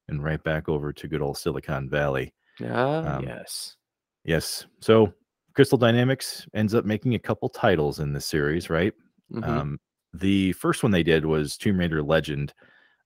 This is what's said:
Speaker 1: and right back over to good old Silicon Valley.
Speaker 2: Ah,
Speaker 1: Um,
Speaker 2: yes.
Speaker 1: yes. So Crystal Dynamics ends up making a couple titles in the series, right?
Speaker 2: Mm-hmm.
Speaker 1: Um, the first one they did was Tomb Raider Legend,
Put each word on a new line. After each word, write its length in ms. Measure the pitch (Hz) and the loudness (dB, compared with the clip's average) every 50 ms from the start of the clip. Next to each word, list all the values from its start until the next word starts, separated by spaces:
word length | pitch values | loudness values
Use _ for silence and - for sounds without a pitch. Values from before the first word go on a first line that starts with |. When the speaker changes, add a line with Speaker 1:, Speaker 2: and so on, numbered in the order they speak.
| _ - | _ -8
Speaker 1:
and 140 | 80 73 71 | -6 -4 -2
right 180 | 78 78 78 - | -2 -4 -2 -2
back 260 | 82 78 78 78 - | -2 -2 -2 -2 -2
over 240 | 80 73 73 73 69 | -2 -2 -2 -4 -8
to 140 | - - 76 | -8 -10 -6
good 140 | 78 71 | -4 -4
old 160 | 73 71 69 - | -4 -4 -4 -4
Silicon 500 | - 85 71 69 - - 73 67 67 67 | -4 -4 -4 -4 -4 -6 -6 -6 -4 -4
Valley. 460 | 71 73 71 71 67 65 65 - _ _ _ _ _ - 120 | -2 -2 0 0 -2 -2 -4 -6 _ _ _ _ _ -12 -8
Speaker 2:
Ah, 520 | 117 120 117 127 139 151 160 160 151 - 135 | -6 -2 0 0 0 0 -2 -4 -4 -6 -6
Speaker 1:
Um, 60 | 131 | -6
Speaker 2:
yes. 520 | 135 120 - - - - - - - - _ _ _ _ _ _ _ _ _ - | -8 -10 -12 -14 -12 -12 -12 -12 -14 -16 _ _ _ _ _ _ _ _ _ -4
Speaker 1:
yes. 420 | - 82 78 - - - - - - _ _ | 0 0 0 0 -2 -8 -10 -12 -16 _ _
So 320 | - - 110 113 110 98 - _ _ _ _ _ _ _ - | 2 4 6 6 6 4 0 _ _ _ _ _ _ _ 4
Crystal 220 | - 135 - - 120 | 4 4 4 4 4
Dynamics 680 | 123 117 117 120 123 127 131 127 - - - - - - - | 4 4 4 4 2 2 0 -2 -4 -10 -12 -14 -16 -8 -4
ends 200 | 104 107 104 104 | -2 0 2 2
up 100 | 117 - | 0 0
making 300 | 98 107 104 - 127 120 | 0 -2 -2 0 0 -2
a 40 | 95 | -2
couple 300 | - - 113 - - 123 | 0 -2 -4 -2 -4 -8
titles 500 | - - - 113 92 78 73 71 69 73 | -4 0 2 4 4 4 2 0 -2 -4
in 140 | 76 71 71 | -4 -4 -4
the 80 | 71 | -4
series, 480 | - - - 78 71 73 76 87 82 - | -6 -2 0 0 0 2 0 -2 -2 -2
right? 240 | 82 80 87 110 - _ _ _ _ _ _ - - | 0 0 0 0 -2 _ _ _ _ _ _ -12 -10
Speaker 2:
Mm-hmm. 100 | - - | -8 -4
Speaker 1:
Um, 360 | - 78 76 73 73 71 - _ _ _ _ _ _ - | -2 -2 -2 -2 -4 -6 -8 _ _ _ _ _ _ -10
the 400 | 85 92 98 98 98 95 92 87 | -4 0 2 2 4 2 2 0
first 300 | - - 165 165 - - | 0 0 -2 -2 2 2
one 80 | 123 | 2
they 120 | 98 87 82 | 4 4 4
did 220 | 80 82 80 76 | 6 4 4 4
was 320 | 78 78 78 76 69 - - | 2 2 0 0 -2 -4 -4
Tomb 200 | - 113 101 92 | -2 0 0 2
Raider 240 | 87 85 80 78 73 | 0 0 0 -2 0
Legend, 500 | 71 80 80 76 - 73 69 71 71 - _ _ _ _ _ _ _ _ _ _ | 2 2 2 2 0 -4 -4 -4 -6 -8 _ _ _ _ _ _ _ _ _ _